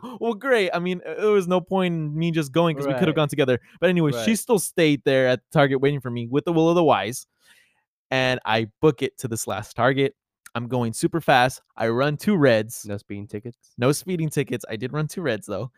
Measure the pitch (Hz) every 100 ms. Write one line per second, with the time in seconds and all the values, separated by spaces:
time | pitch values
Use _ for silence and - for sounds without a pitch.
0 | 247 240 226 208 269 233 185 175 180 185
1 | - 156 214 208 175 185 170 190 180 165
2 | 151 156 170 165 139 156 170 139 139 131
3 | 165 151 147 143 131 123 _ - 180 175
4 | 156 120 220 226 - 208 - - 160 143
5 | - 131 127 127 _ 160 143 135 139 143
6 | 123 120 117 139 160 165 160 170 156 104
7 | 101 127 - _ _ _ _ _ _ _
8 | - 131 131 127 - 113 110 - 156 -
9 | 135 - 127 110 - 95 - - 120 135
10 | 139 - _ _ _ 120 120 127 117 -
11 | 165 165 151 135 127 - _ - 113 117
12 | 143 147 - 196 139 110 110 - 104 101
13 | - 101 104 104 120 - _ - 123 147
14 | - 180 156 - 135 120 - 110 123 147
15 | 151 - 156 107 - 98 120